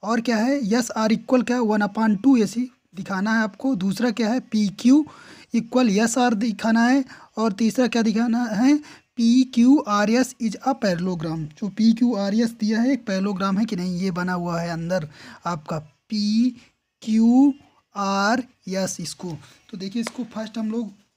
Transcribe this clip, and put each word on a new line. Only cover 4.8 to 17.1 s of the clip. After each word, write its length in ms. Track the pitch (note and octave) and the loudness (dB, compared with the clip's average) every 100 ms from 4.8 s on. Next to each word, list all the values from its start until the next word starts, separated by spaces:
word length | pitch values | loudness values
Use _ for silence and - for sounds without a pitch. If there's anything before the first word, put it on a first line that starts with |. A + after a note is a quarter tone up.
| A#3+ C#4 D4 - - - - | 4 4 4 -10 -20 -20 -4
इक्वल 440 | A#3 A3+ B3+ B3 G3 | -4 -2 0 2 2
एसआर 360 | A3+ B3+ B3 | 0 2 0
दिखाना 520 | A3+ A#3 G3 A3+ A3+ A#3 | 2 -2 -2 0 2 4
है। 180 | C4+ C4 - - - | 2 0 -10 -16 -4
और 160 | A3 | -4
तीसरा 340 | G3 A3+ G#3 B3 | 0 -2 2 0
क्या 160 | A#3+ | 2
दिखाना 420 | A3+ G#3+ A#3+ A3+ A#3+ | 0 0 0 0 -2
है, 240 | G3+ B3+ D4 D4 - _ - | 2 4 2 0 -20 _ 0
पीक्यूआरएस 1160 | A#3 B3 B3+ A#3+ A#3+ D4 - G#3 G#3 A#3 B3+ - | 4 4 4 4 6 6 4 0 2 2 0 -2
is 140 | A3+ F#3+ - | -6 -4 -4
a 60 | |
parallelogram। 720 | C4+ G#3 F3 F#3 F3+ D#3+ D#3+ D3+ - | -2 0 -2 -2 -4 -6 -6 -8 -8
जो 100 | G#3 G3 | -10 0
पीक्यूआरएस 760 | A3 A3+ A#3+ G#3+ G3 G#3+ A#3 A#3 | 2 2 0 0 -2 0 -2 -2
दिया 200 | G#3+ A3 | -2 0
है 120 | A#3+ | 0
एक 120 | C#4+ - | -2 -2
पैरेललोग्राम 520 | F#3+ G3 F#3+ G3 G3 | -4 -2 -2 -2 0
है 60 | |
कि 120 | A3+ F#3+ | -2 -4
नहीं, 220 | F3+ F3 | -6 -4
ये 100 | F#3+ | -4
बना 220 | F3 F3+ | -4 -4
हुआ 280 | F3+ F3 E3+ | -4 -4 -4
है 100 | E3+ | -4
अंदर 380 | E3 E3 F#3 D3+ - - - - | -6 -4 -4 -6 -16 -20 -12 -8
आपका 320 | E3+ - D#3+ D3+ _ _ | -8 -8 -10 -10 _ _
पीक्यूआरएस 2750 | G#3+ G#3 A3 B3 B3 _ _ _ _ - | -4 0 2 0 -2 _ _ _ _ -2